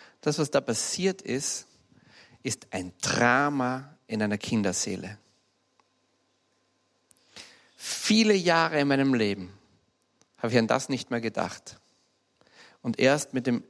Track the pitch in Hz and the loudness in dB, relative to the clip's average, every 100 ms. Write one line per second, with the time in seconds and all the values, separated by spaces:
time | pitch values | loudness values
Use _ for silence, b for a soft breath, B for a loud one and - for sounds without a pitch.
0 | B B 151 147 143 139 131 113 - - | B B -4 -2 0 0 0 -4 -4 -2
1 | 185 185 - 127 - - - _ _ b | -2 -2 -6 -6 -4 -8 -12 _ _ b
2 | b b b b 131 - - 95 90 - | b b b b -8 -8 -8 -8 -8 -8
3 | - - 120 127 147 139 123 131 - - | -4 2 4 4 2 0 -2 -4 -10 -20
4 | - 110 104 104 - 113 104 110 107 95 | -8 -4 -2 -2 -2 0 0 -2 -4 -6
5 | 101 104 _ _ _ _ _ _ _ _ | -10 -16 _ _ _ _ _ _ _ _
6 | _ _ _ _ _ _ _ _ _ _ | _ _ _ _ _ _ _ _ _ _
7 | _ _ B B B B B _ - - | _ _ B B B B B _ -10 -6
8 | - 214 214 196 175 165 160 156 143 139 | 2 4 6 4 4 2 2 2 2 2
9 | 135 123 104 95 90 - _ _ _ _ | 2 2 2 -2 -8 -16 _ _ _ _
10 | _ _ _ _ 117 120 113 127 - 127 | _ _ _ _ 0 2 2 0 -2 -6
11 | - 120 110 - 87 - - - _ _ | -6 -6 -4 -4 -6 -8 -18 -20 _ _
12 | _ _ _ _ b b b b 120 110 | _ _ _ _ b b b b -6 2
13 | 127 147 - 131 127 120 | 4 4 0 -4 0 -2